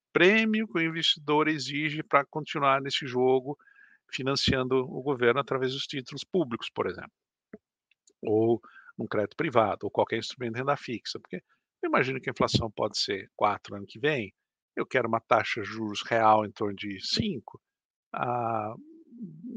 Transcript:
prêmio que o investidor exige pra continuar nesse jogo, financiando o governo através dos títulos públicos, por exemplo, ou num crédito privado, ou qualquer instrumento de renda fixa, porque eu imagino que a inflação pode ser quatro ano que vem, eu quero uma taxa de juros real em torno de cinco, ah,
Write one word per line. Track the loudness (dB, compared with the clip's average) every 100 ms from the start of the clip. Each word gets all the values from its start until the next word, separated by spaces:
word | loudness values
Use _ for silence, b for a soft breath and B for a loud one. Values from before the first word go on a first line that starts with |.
| _
prêmio | 4 6 6 4 0 -2
que | -2
o |
investidor | -2 0 0 0 2 4 4
exige | 0 -4 -4 -4 -4
pra | 2 2 2
continuar | -6 -6 0 2 2
nesse | 2 -4 -2
jogo, | 2 4 4 2 -12 b b b b _
financiando | -6 -2 0 0 0 2 2
o | 0 -4
governo | -4 2 4 4
através | 0 -2 -2
dos | -4 -6
títulos | -8 -8 -12 -4
públicos, | -2 0 -4 -8
por | -4 -4
exemplo, | -4 -12 _ _ _ _ -20 _ _ _ _ _ _
ou | 0 2 4 2 B B B -10
num | -4
crédito | -2 -2 -2
privado, | 0 4 2 0 -4
ou |
qualquer | -2 0 0
instrumento | -6 -8 -8 -6
de |
renda | -2 -2
fixa, | -4 -10 -8 -12
porque | -12 -14 _ _ _ -8
eu | -2
imagino | 0 0 -4
que | -6
a |
inflação | -2 0 0 -2
pode | -4 -4 -2
ser | -4 -4 -8
quatro | 0 0 0 -8 -14
ano | -14
que | -4
vem, | -2 -2 -6 _ _ _ _ -8
eu | -2
quero | 0 0
uma | -2
taxa | 2 2 2 -4
de | -6
juros | -6 -6 -6
real | -2 4 6 6 4
em |
torno | -4 -6 -4
de | -8 -8
cinco, | -4 -2 -2 -4 -10 -20 _ _ _ _ _
ah, | -6 -2 -2 -2 -2 -4 -8 -18 -20 -20 -16 -14 -12 -12